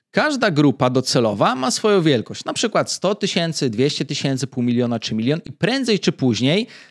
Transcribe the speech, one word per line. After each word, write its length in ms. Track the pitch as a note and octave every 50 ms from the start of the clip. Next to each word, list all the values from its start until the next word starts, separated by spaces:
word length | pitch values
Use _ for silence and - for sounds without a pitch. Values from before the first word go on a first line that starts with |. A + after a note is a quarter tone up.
| _ _
Każda 400 | - G3 B3 D4+ D4 A#3+ - G#3
grupa 380 | D#3 C#3+ D3 C#3+ - - C3 B2+
docelowa 680 | B2+ C3 B2 - - C#3 A#2 G#2+ G#2 G2+ D3+ G3+ B3
ma 160 | C4 - B3
swoją 300 | - - - G#3+ G#3 F#3+
wielkość, 440 | D#3+ D#3+ C#3 A2+ G#2 - G#2+ - -
na 80 | - D3+
przykład 380 | - - A3 - F3 C#3 -
sto 240 | - - - F#3 G#3
tysięcy, 540 | G#3 G#3 F#3 - F#3 E3+ E3 D3+ - D3 B2+
dwieście 360 | G#2 G#2 C3 D3 - - D#3
tysięcy, 420 | - D3 - - C#3 C3+ B2 C3+ C3
pół 160 | - C3 A#2+
miliona 360 | B2 A#2+ A#2+ B2 A#2+ A#2+ A2+
czy 160 | - - A2+
milion 240 | A2 A2+ B2+ D3 E3+ -
i 60 | -
prędzej 480 | - - C4 G#3+ B3+ C#4 C4 A#3 G#3+ F3
czy 120 | - -
później 560 | D3 - C3+ B2+ A2 G2 B2 C3+ D#3+ G3+ A#3+ - - - - -